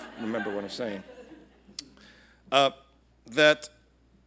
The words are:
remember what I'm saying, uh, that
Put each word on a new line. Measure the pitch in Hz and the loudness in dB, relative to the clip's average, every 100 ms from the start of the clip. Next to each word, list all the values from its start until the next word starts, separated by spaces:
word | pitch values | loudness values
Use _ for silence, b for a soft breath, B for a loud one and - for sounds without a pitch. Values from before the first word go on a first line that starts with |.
| - - | -16 -12
remember | 110 113 107 | -8 -6 -6
what | 101 98 | -8 -8
I'm | |
saying, | - 117 98 - - - - - _ _ - - B B B B B B | -8 -8 -10 -14 -20 -20 -20 -20 _ _ -10 -10 B B B B B B
uh, | 135 135 - _ _ _ _ - | 2 2 0 _ _ _ _ -6
that | 123 151 151 - _ _ _ _ _ | 4 4 4 -2 _ _ _ _ _